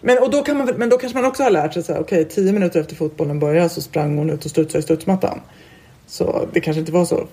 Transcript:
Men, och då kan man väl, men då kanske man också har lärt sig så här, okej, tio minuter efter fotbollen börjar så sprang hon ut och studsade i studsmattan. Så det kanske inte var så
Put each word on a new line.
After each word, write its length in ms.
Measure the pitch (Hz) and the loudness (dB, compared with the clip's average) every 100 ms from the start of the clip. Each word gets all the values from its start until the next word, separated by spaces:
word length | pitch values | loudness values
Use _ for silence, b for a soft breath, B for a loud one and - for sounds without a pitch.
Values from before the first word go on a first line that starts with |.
Men, 180 | - 247 | 2 4
och 120 | 247 | 4
då 120 | 285 | 2
kan 140 | 285 285 | 0 0
man 100 | 254 | 0
väl, 100 | - | 0
men 100 | 233 | 2
då 100 | 247 | 2
kanske 200 | 254 254 | 0 -2
man 60 | 254 | -2
också 140 | 262 | 2
har 80 | 262 | 2
lärt 240 | 170 151 | 2 0
sig 80 | 175 | -4
så 100 | 165 | -4
här, 80 | 151 | -4
okej, 240 | 160 180 | 0 0
tio 280 | 160 - 190 | 0 0 2
minuter 280 | 208 180 170 | 2 2 0
efter 160 | 151 151 | -4 -4
fotbollen 420 | 151 - 147 147 | -6 -2 -4 0
börjar 300 | 147 156 170 | 2 2 2
så 120 | 170 | -2
sprang 360 | 143 156 151 147 | -6 -2 -2 0
hon 120 | 156 | -2
ut 140 | 147 | -4
och 60 | 156 | -2
studsade 280 | - 156 151 | 0 0 -2
i 40 | |
studsmattan. 580 | 151 160 - 190 196 - - B B B B B - | 0 -2 0 0 -2 -6 -14 B B B B B -18
Så 400 | - - - - | -4 -2 -2 -2
det 80 | 170 | -2
kanske 200 | 165 156 | -2 -2
inte 120 | 160 | 0
var 120 | 170 | 2
så 220 | 175 - - | 2 0 -4